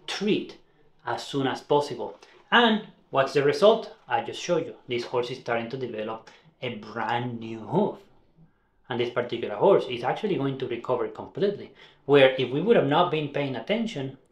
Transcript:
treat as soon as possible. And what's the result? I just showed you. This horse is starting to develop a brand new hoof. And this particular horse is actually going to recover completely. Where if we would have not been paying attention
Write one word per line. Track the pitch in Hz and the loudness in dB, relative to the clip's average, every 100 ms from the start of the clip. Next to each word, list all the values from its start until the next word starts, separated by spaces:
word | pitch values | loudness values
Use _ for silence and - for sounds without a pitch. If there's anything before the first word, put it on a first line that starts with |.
| - | -10
treat | - 208 156 - - _ _ _ _ - | -4 0 0 -2 -14 _ _ _ _ -8
as | 117 | -8
soon | - 139 135 | -4 -2 -2
as | 113 | -2
possible. | - 147 - 110 104 - - - - | 0 0 0 -6 -10 -12 -20 -20 2
And | 226 233 214 - - _ | 4 6 2 -4 -18 _
what's | 139 135 | 0 2
the | 147 | 2
result? | 143 - 202 - - - - | 2 6 6 6 0 -14 -4
I | 117 | -4
just | 120 - | -2 -6
showed | - 165 113 | -2 -2 -2
you. | - - | -10 -6
This | 120 | -6
horse | 117 123 120 | -2 -4 -4
is | 127 | -6
starting | - 117 113 | -4 -4 -4
to | 131 | -6
develop | 120 107 107 - - - _ _ | -6 -6 -8 -8 -14 -20 _ _
a | 127 | -10
brand | 107 - 117 110 120 123 113 | -8 -10 -6 -2 -2 -4 -8
new | 113 113 | -10 -12
hoof. | 104 156 208 - - _ _ _ - _ _ _ - | -2 0 0 -2 -16 _ _ _ -20 _ _ _ -6
And | 120 | -4
this | 120 | -2
particular | 127 117 117 104 | -2 -4 -4 -6
horse | 104 180 127 123 | 2 4 4 2
is | 117 | -4
actually | 127 156 208 | -4 -2 -2
going | 143 139 135 | -2 -2 -4
to | 117 | -6
recover | 117 - 117 107 | -6 -4 -4 -4
completely. | - 98 139 196 131 110 - - _ - | -8 -12 -4 -2 -4 -10 -20 -20 _ 4
Where | 143 131 135 | 8 8 6
if | 120 | -2
we | 143 | 0
would | 202 | 4
have | 202 139 | 4 4
not | 156 180 | 2 2
been | 156 143 | 0 -4
paying | 147 139 | -4 -4
attention | 117 113 151 113 143 135 - _ | -4 -4 -2 -2 -6 -10 -12 _